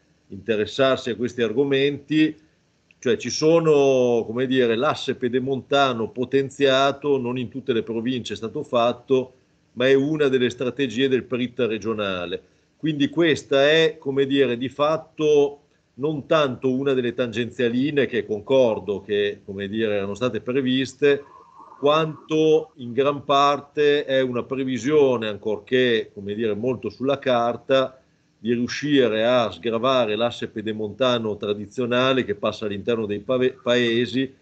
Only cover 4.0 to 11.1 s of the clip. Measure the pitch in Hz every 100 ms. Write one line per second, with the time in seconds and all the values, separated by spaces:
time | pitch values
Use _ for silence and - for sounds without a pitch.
4 | 123 120 107 117 131 131 120 113 151 123
5 | - 123 123 127 127 135 - 139 135 113
6 | 107 - 123 139 135 - 139 131 139 139
7 | 147 135 120 127 113 131 - 113 107 113
8 | 120 127 104 98 107 151 - 120 120 120
9 | - 131 123 _ _ _ _ 113 127 139
10 | 143 156 143 131 123 120 127 127 131 110
11 | 135